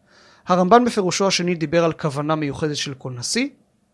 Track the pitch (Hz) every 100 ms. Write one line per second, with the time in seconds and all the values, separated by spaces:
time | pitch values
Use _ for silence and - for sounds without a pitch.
0 | _ _ - _ - 180 185 233 247 220
1 | 185 - 196 - 175 175 156 170 170 156
2 | 160 135 147 156 147 131 160 143 - 135
3 | 135 123 120 226 277 - _ _ _